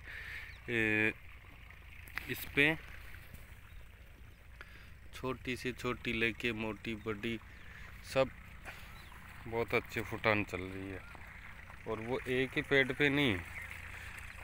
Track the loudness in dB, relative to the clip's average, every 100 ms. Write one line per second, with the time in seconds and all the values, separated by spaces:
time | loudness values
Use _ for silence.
0 | -4 -8 -8 -8 -8 -10 0 4 6 6
1 | 4 2 -10 -14 -14 -16 -16 -16 -14 -14
2 | -8 -8 -4 -4 0 6 6 6 -2 -10
3 | -10 -12 -12 -12 -12 -14 -14 -14 -14 -16
4 | -16 -16 -16 -18 -18 -14 -14 -14 -14 -14
5 | -12 -6 -4 -2 -2 0 0 0 0 0
6 | 0 4 4 4 2 2 0 -2 -2 -2
7 | -2 0 0 -2 -6 -14 -12 -12 -12 -12
8 | 2 6 6 4 -14 -12 -12 -12 -12 -12
9 | -12 -14 -12 -10 -2 0 4 4 4 -4
10 | -2 4 6 6 4 -2 -4 -4 -6 -8
11 | -10 -12 -12 -12 -12 -12 -12 -10 -4 -4
12 | 0 -2 2 2 4 2 6 6 6 6
13 | 6 8 6 6 0 -8 -8 -8 -10 -8
14 | -8 -8 -10 -6